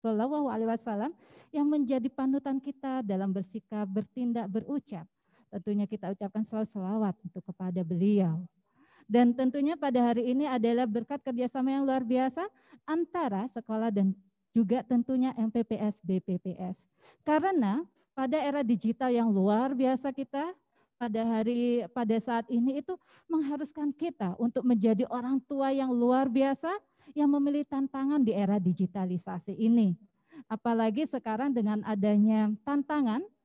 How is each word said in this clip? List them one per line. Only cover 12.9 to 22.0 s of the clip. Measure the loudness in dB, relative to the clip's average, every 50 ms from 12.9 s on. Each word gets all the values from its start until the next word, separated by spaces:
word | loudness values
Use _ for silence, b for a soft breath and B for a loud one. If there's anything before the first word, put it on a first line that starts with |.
| 0 0 0 -2 -2 -2 -2 0 -2 -2 -4 -4
sekolah | _ -10 -6 -4 -4 -2 0 0
dan | 2 2 2 2 2 -2 _ _ _ _ _ _ _
juga | 0 2 2 0 -2 0
tentunya | _ 0 0 0 0 0 0 0 0 0
M | -2 -4 -2
P | 0 -2 -2
P | _ -2 -2
S, | -2 -4 -4 _ -4
B | -2 -2 -2
P | 0 -2 -4
P | -4 _ -8 -8 -6
S. | -8 -8 -8 _ _ _ b b b b b b _
Karena | 2 2 2 2 2 2 2 2 2 0 -2 -4 -6 _ _ _ _ _
pada | -4 -2 -2 0
era | 0 0 -2 -2 -2
digital | 0 0 0 0 0 -2 -2 _ 0 2
yang | 2 2 2 2 4
luar | 4 4 4 4 2 2 0 0
biasa | 0 2 2 2 0 -2 -6 -6
kita, | -6 -8 -6 -4 -6 -4 -6 -8 _ _ _ _ _ _ _ _
pada | _ -6 -4 -2 -2 0
hari, | 0 0 0 0 0 0 0 0 2 0 0 -2 -4
pada | _ -4